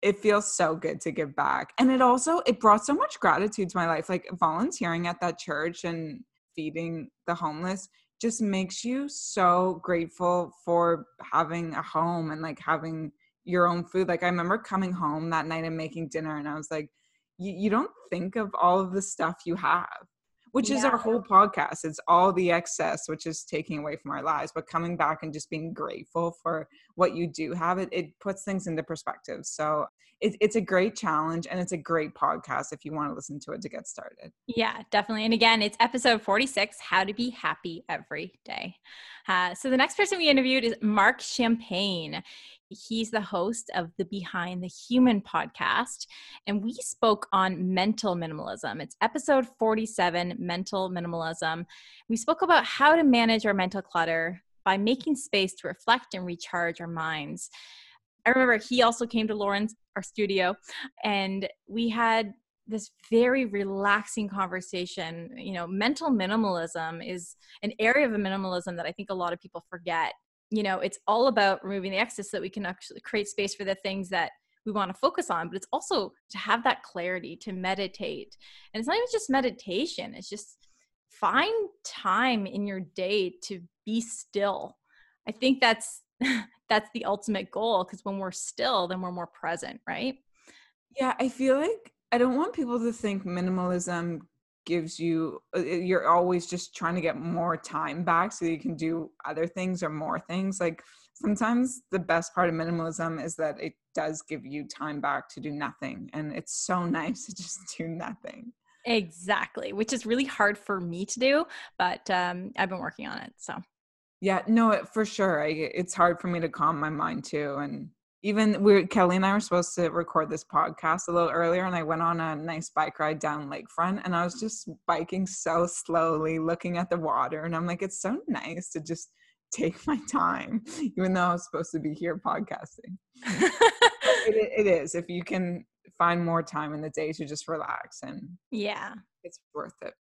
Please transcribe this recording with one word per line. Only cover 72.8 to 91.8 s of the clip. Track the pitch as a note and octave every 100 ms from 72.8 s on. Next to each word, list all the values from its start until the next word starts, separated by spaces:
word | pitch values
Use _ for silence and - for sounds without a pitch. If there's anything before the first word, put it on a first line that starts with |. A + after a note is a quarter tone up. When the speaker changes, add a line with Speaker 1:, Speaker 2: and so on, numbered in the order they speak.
| - -
Speaker 2:
create | - A3 G#3
space | - G3 -
for |
the | G3 G3
things | G3 F#3+ F#3
that | F#3 D#3+ - _ _ -
we |
wanna | G#3 F#3+
focus | F#3+ - F4+ -
on, | E3+ E3
but | F3+
it's | -
also | C#4+ - - G3 _ _
to | F#3+
have | G#3+ A3+
that | B3 -
clarity, | - F#3+ F3 F#3 - -
to | -
meditate. | F#3 F#3 F#3+ F#3+ - G#3+ - - - - - -
And | G#3+
it's | A3+
not | G4
even | B4
just | A4+ -
meditation, | C4+ B3+ B3 - F#3 D#4+ - -
it's | - F#3+
just | G#3 - - _ _ _ _ _
find | - G3+ D#4 F4+ A4+ G4+ _
time | - - G3 F#3+ B3+ A#3 G3
in | - G3+
your | F#3+
day | E3 - F#3 G#3 F#3 F3+ -
to | F#3+ E3+ _ -
be | A3+
still. | A3+ - - G3+ G3+ F#3+ - _ _ _ _ _ -
I |
think | A3 B3+ C4
that's, | A#3+ A3+ - - _ _
<laughs> | C4 B3 G#3 _ _
that's | G#3+ G#3+
the | A#3 -
ultimate | G3+ - G3 G3
goal, | - A3 G#3
'cause | F#3 -
when | - G3
we're | F#3+
still, | F3 - - A#3+ A#3 F3
then | F#3
we're | F#3
more | F3+ E3+
present, | - D#3+ E3+ - - -
right? | E3+ B3+ C4 _ _ _ - _ _ _ -
Speaker 1:
Yeah, | C4 -
I | C4
feel | B3+ C4 C4
like | D#4+ A4